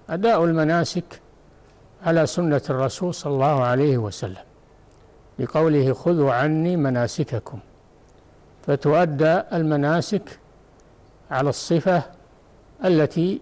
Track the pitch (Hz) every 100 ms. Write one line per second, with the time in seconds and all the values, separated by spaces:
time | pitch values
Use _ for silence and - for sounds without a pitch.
0 | - 170 226 202 170 165 156 170 165 180
1 | - - - - - - - - - -
2 | 165 165 151 - 175 143 - 131 131 -
3 | 180 - 151 139 135 143 123 123 147 127
4 | 107 - 98 95 - _ _ - - -
5 | - - - - 123 151 160 147 131 127
6 | 170 175 139 120 147 156 165 180 139 123
7 | 120 - 147 117 - 104 - - _ -
8 | - - - - - - - 143 143 151
9 | 175 143 160 175 - 180 156 151 143 170
10 | - 202 - - - - _ _ - -
11 | - _ - 135 143 - - 170 190 180
12 | - - - - _ - - - 196 165
13 | 147 - 175 202